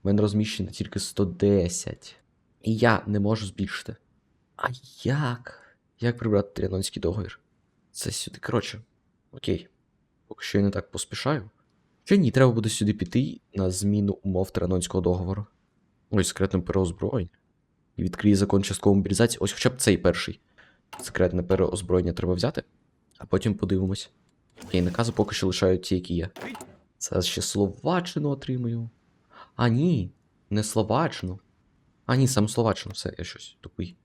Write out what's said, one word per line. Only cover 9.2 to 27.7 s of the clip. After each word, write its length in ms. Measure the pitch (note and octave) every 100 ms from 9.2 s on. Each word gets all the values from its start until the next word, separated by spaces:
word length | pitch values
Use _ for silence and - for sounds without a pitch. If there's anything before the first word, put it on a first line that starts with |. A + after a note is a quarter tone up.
| _
окей. 360 | - - F#2+ - _ _ _ _ _ _
Поки 160 | - -
що 120 | G#2+
я 60 |
не 60 | G2+
так 220 | G2 -
поспішаю. 580 | - - G#2 C3 D3+ G#2 _ _ _ _ _
Чи 140 | - G3+
ні, 140 | C#3
треба 200 | C3 C3
буде 180 | A#2 A2
сюди 240 | - G#2
піти 480 | G#2 F2+ B2 C#3 - _
на 180 | G2 F#2+
зміну 480 | F#2 G2+ G#2 G2+ -
умов 280 | G2 F2+ F#2+
Тріанонського 500 | - F2 F#2 F2 F#2+
договору. 440 | F2+ F2+ F2+ G2+ G2+ _ _ _ _ _ _
Ой, 120 | G#2+
секретне 360 | F2+ - F#2+ F#2
переозброєння. 680 | F2 F#2+ F#2 E2+ F#2+ B2+ E2+ _ _ _ _ _ _ -
І 60 |
відкриє 320 | F2+ - G#2 G2
закон 280 | G2 G2
часткової 340 | G2 G2 G#2 G2
мобілізації. 400 | F#2+ G2 A#2 -
Ось 100 | G2+
хоча 180 | - -
б 80 | -
цей 200 | - F2+
перший. 420 | F2+ E2+ - - _ _ - _ _ -
Секретне 420 | - - F#2 F2
переозброєння 680 | F2 F#2+ F#2 F#2 F2 F2+ F2+
треба 200 | E2+ F2
взяти, 300 | F2+ A#2+ - - _ _ _ _ _
а 80 | -
потім 300 | G2 A2+ G2+
подивимось. 540 | F#2+ F#2+ F#2 G2 - _ _ _ _ -
Окей, 180 | - F#2
накази 300 | F2+ F2 A#2
поки 240 | - G2+ -
що 120 | F#2+
лишають 340 | F2+ F#2+ F#2
ті, 140 | - F#2
які 180 | F2+
є. 160 | F2 E2+ - - B3+ - - _ _
Зараз 280 | - - F2+
ще 140 | -
Словаччину 880 | - G2+ G2